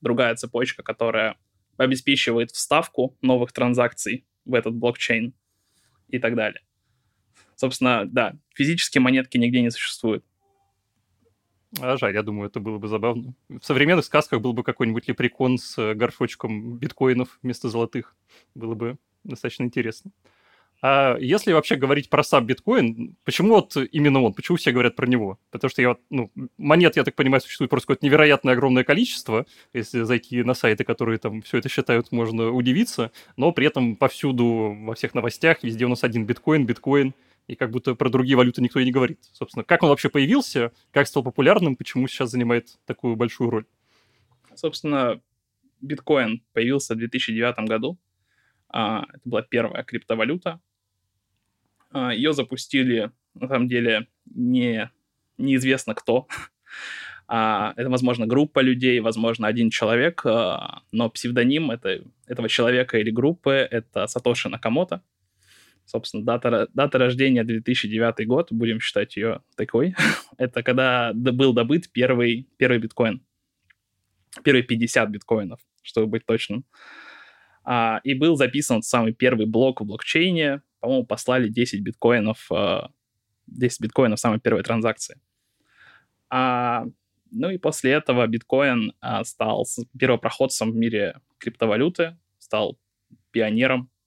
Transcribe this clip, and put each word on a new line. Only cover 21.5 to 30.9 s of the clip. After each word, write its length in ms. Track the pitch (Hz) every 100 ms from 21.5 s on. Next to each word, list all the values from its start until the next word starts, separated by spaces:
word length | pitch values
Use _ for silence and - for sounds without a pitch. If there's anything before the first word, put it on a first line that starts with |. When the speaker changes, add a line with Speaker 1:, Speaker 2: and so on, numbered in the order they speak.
Speaker 2:
вообще 240 | 160 - 147
говорить 340 | 131 147 -
про 140 | 147
сам 220 | - 143 113
биткоин, 680 | - - 247 117 113 - -
почему 320 | - - 196 214
вот 200 | - 143
именно 440 | 127 156 147 135
он? 120 | 117
Почему 240 | - - 175
все 140 | -
говорят 240 | 123 120 -
про 120 | 123
него? 320 | 123 101 95 _
Потому 200 | 117 131
что 120 | -
я 80 | 123
вот, 100 | 120 -
ну, 220 | 139 107 - 127 -
монет, 380 | 147 165 175 156
я 80 |
так 120 | 131 -
понимаю, 260 | 131 131
существует 280 | - - 131
просто 160 | 135 -
какое-то 180 | 135 143
невероятное 480 | 151 151 139 135
огромное 300 | 123 131 127
количество. 640 | 123 160 247 - - 110 - - _
Если 300 | 123 107 120
зайти 400 | 113 120 - 123
на 100 | 120
сайты, 300 | 127 117 107
которые 340 | 123